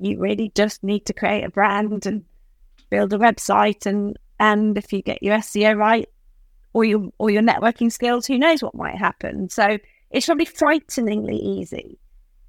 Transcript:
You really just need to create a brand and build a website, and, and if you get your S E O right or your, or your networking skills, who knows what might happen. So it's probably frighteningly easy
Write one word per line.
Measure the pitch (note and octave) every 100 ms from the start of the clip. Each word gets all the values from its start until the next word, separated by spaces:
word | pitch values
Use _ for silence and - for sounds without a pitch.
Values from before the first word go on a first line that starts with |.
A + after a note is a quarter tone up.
You | F#3+ -
really | G3 G#3 A3 -
just | G#3 -
need | G3 G#3 -
to |
create | - G3 G#3
a | -
brand | - G#3 G3+ G#3 G#3
and | G3 G#3 - _ _ _ _ _ -
build | G3+ G3+
a | G3+
website, | A#3 G#3+ - G3+ G#3 G#3 G#3
and, | G3+ G3+ G#3 _ -
and | G#3+ G#3 G#3+ G3+
if | -
you | G3
get | - -
your | G3+
S | G#3+ -
E | G#3 G#3+
O |
right | G#3+ G#3+ A3+ - _ _ _ _ _ _
or | A3+
your, | A3 G#3+ F#3+ -
or | A3
your | G#3
networking | A3+ - A3+ A#3+ A#3
skills, | - A#3+ A#3+ -
who | C4
knows | D#4 D#4+
what | A3+
might | - - -
happen. | F#3+ - - - F#3
So | - G#3 G#3 - _ _
it's | B3+ C4
probably | D#4 E4
frighteningly | - D4 D4+ - - A3+ G#3+ G#3+ G#3+
easy | - G3 - - - - _ - _ _